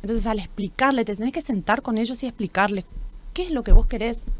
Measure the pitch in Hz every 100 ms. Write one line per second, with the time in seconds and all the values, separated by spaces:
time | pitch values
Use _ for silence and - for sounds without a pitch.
0 | 208 226 214 214 175 - 190 - 262 269
1 | 220 202 233 330 302 208 165 226 - 220
2 | 233 254 254 - 190 185 202 196 - -
3 | - - - - 359 302 226 185 - 233
4 | 226 226 - -